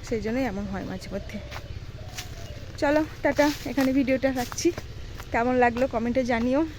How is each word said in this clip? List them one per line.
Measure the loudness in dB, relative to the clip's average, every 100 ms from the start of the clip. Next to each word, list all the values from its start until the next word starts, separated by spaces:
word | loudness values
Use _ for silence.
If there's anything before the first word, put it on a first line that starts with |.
| -4
সেই | -4
জন্যই | -2 0
এমন | -2 -2
হয় | -4 -6
মাঝে | -6 -8 -6
মধ্যে। | -8 -6 -10 -10 -10 -10 -10 -10 -12 -12 -10 -10 -12 -10 -10 -10 0
চলো, | 4 4 2 0
টাটা, | 2 4 4 2 -4
এখানে | 2 4
ভিডিওটা | 4 4 2 2
রাখছি। | 0 -4 2 0 0 -8 -10 -10 -12 -2
কেমন | 2 4
লাগলো | 6 4 4 0
কমেন্টে | 2 2 2
জানিও। | 2 2 4 2 2